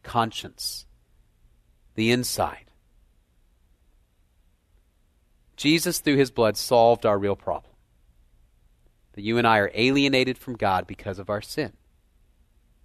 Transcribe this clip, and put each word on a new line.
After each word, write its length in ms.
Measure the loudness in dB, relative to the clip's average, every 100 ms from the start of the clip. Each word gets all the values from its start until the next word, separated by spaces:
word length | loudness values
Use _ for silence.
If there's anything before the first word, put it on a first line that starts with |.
conscience, 840 | -6 -2 -2 -4 -14 -12 -12 -12 -18 _ _ _ _ _ _ _ _ _ _
the 160 | -2 0
inside. 540 | 0 -2 -4 -4 -6 -20 _ _ _ _ _ _ _ _ _ _ _ _ _ _ _ _ _ _ _ _ _ _ _ _ _ _ _ _ -4
Jesus, 440 | 0 0 0 -2
through 160 | 0 2
his 160 | 2
blood, 240 | 2 0 0
solved 500 | 0 4 6 4 2
our 100 | 0
real 200 | -2 -4
problem, 360 | -6 -8 -10 _ _ _ _ _ _ _ _ _ _ _ _ _ _
that 100 | -10
you 160 | -2 2
and 80 | 4
I 120 | 4
are 120 | 2
alienated 640 | 0 2 2 2 2 0 -4
from 200 | -10 -4
God 320 | -2 -2 -4
because 320 | -10 -10 -10
of 100 | -6
our 100 | -8
sin. 320 | -6 -8 -8 -10 _ _ _ _ _ _ _ _ _ _